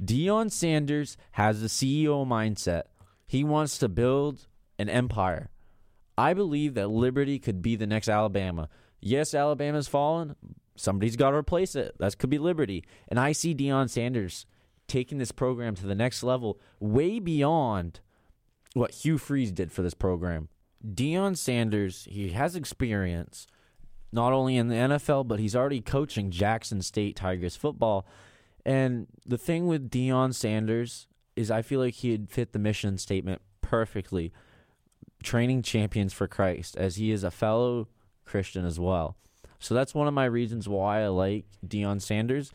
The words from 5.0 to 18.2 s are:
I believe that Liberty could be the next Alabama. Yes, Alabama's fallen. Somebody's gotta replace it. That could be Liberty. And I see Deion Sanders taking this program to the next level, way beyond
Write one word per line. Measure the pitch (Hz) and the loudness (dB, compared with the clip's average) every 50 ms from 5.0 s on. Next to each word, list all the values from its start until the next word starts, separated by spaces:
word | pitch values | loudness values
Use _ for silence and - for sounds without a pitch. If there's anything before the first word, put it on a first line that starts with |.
| 123 123 101 107 92 92 85 - - - - - - - - _ - - _ _ _ _ _ | 0 0 0 0 0 0 0 -4 -6 -10 -16 -20 -20 -20 -20 _ -20 -20 _ _ _ _ _
I | - 123 156 180 | 2 2 4 4
believe | 190 208 165 147 147 151 147 127 | 2 0 0 0 0 0 0 0
that | 110 98 104 | -2 -2 0
Liberty | 107 113 123 127 127 139 139 139 139 131 | 2 2 2 4 4 2 2 0 0 -2
could | - 123 98 90 87 | -2 -2 -2 0 0
be | 113 117 | 0 0
the | 104 110 | 0 0
next | 104 110 107 - 113 | 0 0 0 2 2
Alabama. | 107 107 110 107 95 101 95 92 87 82 78 - - - _ _ _ _ | 2 2 2 2 0 0 -2 -2 -2 -4 -6 -8 -10 -16 _ _ _ _
Yes, | - 98 123 143 156 - - | -2 0 2 2 2 2 2
Alabama's | 143 143 151 147 131 147 147 147 151 135 | 2 2 2 2 0 0 0 0 -2 -2
fallen. | - - 143 143 151 165 170 165 147 - - - - - - _ _ _ | 0 0 2 2 2 0 0 -4 -6 -10 -12 -16 -18 -18 -20 _ _ _
Somebody's | - - 104 98 95 104 117 113 | -4 -2 -2 0 2 0 0 2
gotta | 123 139 135 139 | 4 4 4 4
replace | 151 143 - 180 175 190 185 - | 2 2 0 0 0 0 0 -2
it. | 135 - - - | -4 -4 -6 -4
That | - - - - - | -2 -2 -2 0 0
could | - 127 | 0 0
be | 143 | 0
Liberty. | 143 151 175 180 156 139 98 95 82 - - - - _ | 0 0 0 0 0 0 -2 -2 -6 -8 -12 -18 -20 _
And | - - 120 | -2 0 2
I | 131 147 | 2 2
see | 151 - - 170 156 | 2 0 0 -2 0
Deion | 131 139 139 135 135 131 113 | 0 0 2 2 2 0 0
Sanders | - 123 117 123 131 117 98 87 - - - - _ _ _ _ _ _ _ | 0 -2 -2 -2 -2 -2 -4 -4 -8 -12 -16 -18 _ _ _ _ _ _ _
taking | - - 127 123 - 147 | -4 -2 -2 -2 -2 -4
this | 139 123 - | -6 -6 -6
program | - - 135 127 127 120 120 113 104 | -4 -2 -2 0 0 -2 -4 -4 -4
to | 92 101 | -4 -4
the | 98 98 | -2 0
next | 101 120 127 - - | 0 0 0 0 -2
level, | 120 123 127 127 120 107 98 - _ _ _ _ | 0 0 0 0 0 -2 -4 -6 _ _ _ _
way | 104 104 107 135 156 185 220 240 | -2 2 4 4 4 4 0 -2
beyond | 190 175 156 147 139 147 165 160 139 117 104 92 85 85 - - - _ _ _ | -2 0 2 2 2 4 4 2 2 0 0 -2 -4 -6 -8 -14 -20 _ _ _